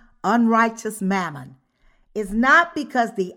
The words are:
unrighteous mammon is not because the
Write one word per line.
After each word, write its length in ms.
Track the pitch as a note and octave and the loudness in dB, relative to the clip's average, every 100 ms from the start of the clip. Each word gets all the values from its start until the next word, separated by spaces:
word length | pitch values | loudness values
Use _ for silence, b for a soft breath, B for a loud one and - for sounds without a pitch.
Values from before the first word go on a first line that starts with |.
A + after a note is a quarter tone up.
| B _ F3+ | B _ 0
unrighteous 760 | A#3 A3+ A3+ A3+ A3+ G#3+ G#3 | 2 4 2 0 -2 -10 -6
mammon 540 | F#3+ G3 E3+ C#3 C3 - _ _ _ _ _ G#3+ | -2 -2 -4 -10 -16 -20 _ _ _ _ _ -8
is 180 | G3 | -4
not 400 | G#3+ B3+ D#4+ E4+ | 0 4 4 4
because 400 | D#4 A#3 A#3+ F#3+ | -2 -4 -2 -2
the 220 | - F3+ | -2 -6